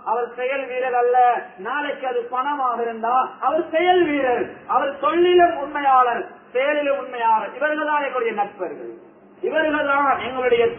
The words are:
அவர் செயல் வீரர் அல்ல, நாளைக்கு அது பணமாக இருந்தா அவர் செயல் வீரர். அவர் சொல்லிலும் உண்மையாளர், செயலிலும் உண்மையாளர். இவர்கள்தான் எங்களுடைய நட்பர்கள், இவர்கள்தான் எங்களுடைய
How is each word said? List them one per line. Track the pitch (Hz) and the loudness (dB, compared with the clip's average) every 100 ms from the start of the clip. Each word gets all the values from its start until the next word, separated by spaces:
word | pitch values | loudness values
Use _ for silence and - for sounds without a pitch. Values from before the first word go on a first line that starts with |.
| - | -4
அவர் | 233 240 240 | -4 -4 -4
செயல் | 254 269 254 | -4 -4 -4
வீரர் | 254 254 247 | -4 -2 0
அல்ல, | 240 247 247 226 - - | 2 6 4 4 -4 -12
நாளைக்கு | 196 285 285 - 262 | -6 -4 -4 -6 -4
அது | 240 233 | -4 -4
பணமாக | 247 277 285 254 233 | -4 -2 -2 -2 -2
இருந்தா | 233 226 226 247 - - | -4 -4 0 0 0 -2
அவர் | 247 311 320 | -2 0 0
செயல் | 320 359 359 330 | 0 4 4 4
வீரர். | 294 262 233 - - - | 0 0 0 -2 -8 -2
அவர் | 240 277 277 | 0 0 -2
சொல்லிலும் | 294 330 349 359 349 330 | 0 2 4 6 6 2
உண்மையாளர், | 285 294 277 262 247 214 180 - - | -6 -2 4 4 4 0 -6 -14 -6
செயலிலும் | 240 277 294 285 277 | -2 0 0 0 -2
உண்மையாளர். | 254 247 226 220 214 | -4 -2 2 2 0
இவர்கள்தான் | 254 302 302 302 294 277 | -4 -2 -2 0 0 -2
எங்களுடைய | 254 233 | -2 -2
நட்பர்கள், | 208 202 - 170 139 117 113 - - - - | -2 -4 -4 -8 -8 -12 -16 -20 -20 -20 -8
இவர்கள்தான் | 339 302 311 302 285 285 285 254 214 | -2 0 0 0 0 2 2 0 -4
எங்களுடைய | 254 254 233 233 | -2 2 2 2